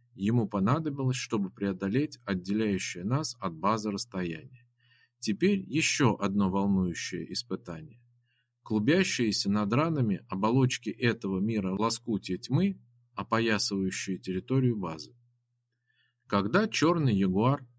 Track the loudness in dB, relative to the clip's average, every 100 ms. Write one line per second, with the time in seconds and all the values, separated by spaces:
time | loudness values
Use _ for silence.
0 | _ -4 0 2 2 0 2 2 0 -2
1 | -2 -2 -2 -2 -2 -2 -4 -2 0 0
2 | -2 -6 -4 -4 -2 0 0 -2 -4 -6
3 | -2 -2 -4 -6 -8 -2 0 0 -2 -6
4 | -6 -6 -6 -6 -14 -20 _ _ _ _
5 | _ -8 -4 0 2 0 -2 -2 0 4
6 | 4 4 0 2 2 2 2 2 0 -2
7 | -8 -8 -8 -8 -6 -8 -8 -12 -14 -20
8 | _ _ _ _ _ _ -4 0 2 2
9 | 2 0 0 0 0 0 2 2 2 2
10 | 0 0 -4 0 2 4 2 0 -8 -2
11 | 0 0 -2 0 0 0 -2 0 0 -2
12 | -4 -4 -4 -6 -2 0 0 -2 _ _
13 | _ -10 -2 0 2 2 0 -2 -2 -4
14 | -6 -6 -4 -6 0 2 2 0 -4 -8
15 | -14 _ _ _ _ _ _ _ _ _
16 | _ _ -2 0 2 2 2 2 2 4
17 | 2 2 2 4 2 2 -4